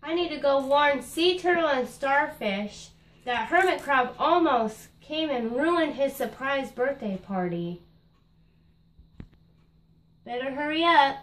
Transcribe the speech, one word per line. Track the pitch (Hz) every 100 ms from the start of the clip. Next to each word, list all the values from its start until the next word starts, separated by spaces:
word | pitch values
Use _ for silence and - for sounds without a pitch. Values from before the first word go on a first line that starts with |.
I | 294 339
need | 339
to | 302
go | 285 277 262
warn | 285 294 277
sea | - - 339 359
turtle | 359 349 330
and | 269 247
starfish | - 277 277 302 - 220 196 208 - - - _ _ -
that | 240 220
hermit | 339 381 294
crab | - 277 247 -
almost | 294 339 330 262 220 - - _
came | - 302 320
and | 262 226 247
ruined | 311 349 320 262
his | 277
surprise | 277 240 - 262 277 262
birthday | - 247 277 214 190
party. | - 196 180 170 170 175 - _ _ _ _ _ _ _ _ _ _ _ - _ - _ _ _ _ _ _ _ _ _ -
Better | 240 262
hurry | 269 294 311
up. | 330 330 277 269